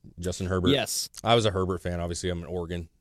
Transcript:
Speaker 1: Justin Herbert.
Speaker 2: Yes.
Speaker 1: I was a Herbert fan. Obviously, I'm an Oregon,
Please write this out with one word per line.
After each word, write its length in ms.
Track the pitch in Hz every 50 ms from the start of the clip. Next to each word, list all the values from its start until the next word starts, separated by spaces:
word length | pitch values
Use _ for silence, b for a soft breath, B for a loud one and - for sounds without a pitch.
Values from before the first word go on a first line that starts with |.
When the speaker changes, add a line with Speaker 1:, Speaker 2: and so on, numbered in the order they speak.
| - - - -
Speaker 1:
Justin 280 | 87 90 87 - 95
Herbert. 220 | 90 95 92 87 127
Speaker 2:
Yes. 400 | 139 131 107 - - - - - - - -
Speaker 1:
I 120 | 110 117
was 100 | 120 110
a 60 | 104
Herbert 300 | 90 95 92 90 92 85
fan. 180 | - 87 87 85
Obviously, 300 | 85 85 85 - 92 90
I'm 100 | 87 85 85
an 20 |
Oregon, 420 | 71 90 90 85 82 87 87 82 - _ _